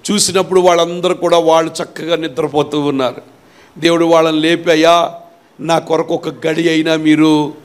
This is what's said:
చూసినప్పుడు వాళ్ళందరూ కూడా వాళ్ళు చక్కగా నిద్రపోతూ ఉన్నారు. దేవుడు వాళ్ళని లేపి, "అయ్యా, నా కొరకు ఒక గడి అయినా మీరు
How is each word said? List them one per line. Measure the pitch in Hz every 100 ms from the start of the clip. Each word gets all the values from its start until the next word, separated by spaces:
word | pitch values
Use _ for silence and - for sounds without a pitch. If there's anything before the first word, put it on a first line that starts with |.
| -
చూసినప్పుడు | 202 - 185 170 185
వాళ్ళందరూ | 180 170 170 175 175
కూడా | 160 175 170
వాళ్ళు | 165 160 160 160
చక్కగా | 160 - 156 165
నిద్రపోతూ | 160 139 151 143 147 151
ఉన్నారు. | 143 135 127 - - _ _ _ - -
దేవుడు | 160 170 170
వాళ్ళని | 165 160 156
లేపి, | 156 170 170
"అయ్యా, | 156 165 170 - - - _ _ -
నా | 160 165
కొరకు | 156 160 160
ఒక | 165 160 135 160
గడి | 156 170
అయినా | 160 160 160
మీరు | 156 151 156 151 147 -